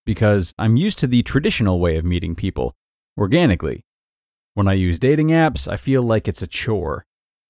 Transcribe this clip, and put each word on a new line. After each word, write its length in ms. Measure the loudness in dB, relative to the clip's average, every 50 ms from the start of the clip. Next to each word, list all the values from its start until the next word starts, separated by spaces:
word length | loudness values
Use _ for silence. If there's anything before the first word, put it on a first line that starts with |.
| _
because 480 | -6 -2 2 2 2 2 2 0 -4 -6 -2
I'm 200 | 0 2 2 2
used 200 | 2 0 -2 -2
to 60 | 0
the 160 | 2 2 2
traditional 560 | 2 2 0 0 0 0 0 0 0 0 2 2
way 200 | 2 0 0 0
of 80 | 0
meeting 280 | 0 -2 -2 -2 -4 -6
people, 400 | -4 -6 -6 -4 -4 -6 -6 -8 _ _ _ _ _ _ _ _ -4
organically. 640 | 0 2 2 4 4 2 2 0 -2 -6 -8 -8 -14 _ _ _ _ _ _ _ _ _ _ _ _ _ _
When 120 | 0 0
I 60 | 2
use 260 | 2 2 2 0 0 0
dating 300 | 2 2 2 2 2 2
apps, 420 | 4 4 2 2 0 -4 -6 -6
I 60 | -8
feel 260 | -6 -2 0 0 0
like 240 | 2 0 0 0 -2
it's 140 | -4 -6 -6
a 60 | -10
chore. 580 | -8 -8 -8 -4 -4 -4 -4 -4 -6 -8 -8 -10 _ _ _ _ _ _ _ _